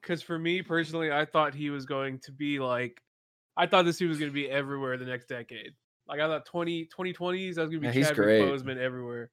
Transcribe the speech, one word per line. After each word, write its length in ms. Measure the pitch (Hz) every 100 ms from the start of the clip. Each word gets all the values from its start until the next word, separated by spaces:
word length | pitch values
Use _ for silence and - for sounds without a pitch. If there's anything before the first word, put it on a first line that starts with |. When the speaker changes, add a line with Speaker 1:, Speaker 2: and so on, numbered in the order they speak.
Speaker 1:
'Cause 200 | - 170
for 160 | - 165
me 240 | 165 180
personally, 500 | 180 165 160 165 160
I 140 | 143 151
thought 280 | 165 151
he 140 | 143 147
was 140 | 143
going 360 | 131 139 135 131
to 120 | -
be, 260 | 135 147 143
like, 440 | 131 123 123 - _ _ _ _ _ -
I 100 | 175
thought 180 | 190
this 140 | 175 165
dude 100 | 175
was 100 | 151
gonna 120 | 151
be 180 | 143 139
everywhere 460 | 139 139 139 135 127
the 80 |
next 220 | 127 127 123
decade. 480 | 123 117 113 117 139 _ _ _
Like, 140 | 147
I 60 | 156
thought 200 | 156 -
twenty, 400 | 175 170 170 165
twenty 260 | - 185
twenties, 460 | 175 175 185 190 170
I 40 |
was 80 | 160
gonna 100 | 160
be 60 | 135
Speaker 2:
Yeah, 40 |
he's 160 | 123 143
Speaker 1:
Chadwick 160 | 147
Speaker 2:
great. 180 | 104 110
Speaker 1:
Boseman 360 | 101 139 131 127
everywhere. 520 | 127 127 120 120 117